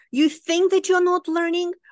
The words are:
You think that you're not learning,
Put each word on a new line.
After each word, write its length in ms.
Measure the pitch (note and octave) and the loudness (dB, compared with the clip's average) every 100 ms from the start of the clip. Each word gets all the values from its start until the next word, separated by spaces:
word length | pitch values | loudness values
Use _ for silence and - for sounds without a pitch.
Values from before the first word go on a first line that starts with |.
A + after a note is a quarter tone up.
| _ | _
You 180 | B3 D4+ | 0 0
think 420 | - - E4+ F#4 | -2 -4 0 2
that 160 | F#4+ F#4+ | 0 2
you're 160 | F#4 | 2
not 240 | F4+ F4+ E4+ | 2 0 -2
learning, 460 | E4 E4+ E4+ F4 F4+ _ | -4 -2 -2 -4 -8 _